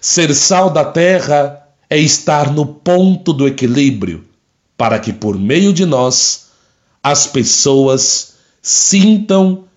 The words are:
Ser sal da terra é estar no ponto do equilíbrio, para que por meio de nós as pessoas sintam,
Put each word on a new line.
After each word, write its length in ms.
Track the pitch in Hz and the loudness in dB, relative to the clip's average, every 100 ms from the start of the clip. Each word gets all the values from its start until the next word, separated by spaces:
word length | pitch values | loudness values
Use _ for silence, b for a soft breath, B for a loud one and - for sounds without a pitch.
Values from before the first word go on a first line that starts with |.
Ser 340 | - 180 160 | -4 -2 0
sal 360 | 139 - 185 185 | 0 0 2 2
da 140 | 156 | 0
terra 840 | 143 165 180 180 143 147 139 - _ _ - | -2 0 2 2 0 0 0 -6 _ _ -4
é 80 | 156 | 0
estar 520 | 160 - - 147 143 | 0 0 0 0 0
no 140 | 151 147 | -2 -4
ponto 680 | - 180 180 190 185 170 | -6 0 2 2 2 -2
do 140 | 135 139 | 0 -2
equilíbrio, 800 | 135 123 131 139 110 92 82 - _ _ _ _ - | 0 -2 2 0 0 -8 -10 -16 _ _ _ _ -4
para 220 | 113 110 | -2 -2
que 140 | 110 | -4
por 260 | - 107 98 | -6 -4 -2
meio 340 | 101 160 202 | 0 2 2
de 120 | 175 | 2
nós 600 | 180 131 127 - - - b b b b b b | 0 0 0 0 -2 -6 b b b b b b
as 240 | 139 143 120 | -2 -2 -2
pessoas 1120 | 131 110 - 143 135 135 135 - - - b b b | -2 -2 0 2 2 2 0 -2 -4 -8 b b b
sintam, 1040 | - - - 196 208 214 208 190 190 185 - | -4 -2 0 2 4 2 0 0 0 -2 -10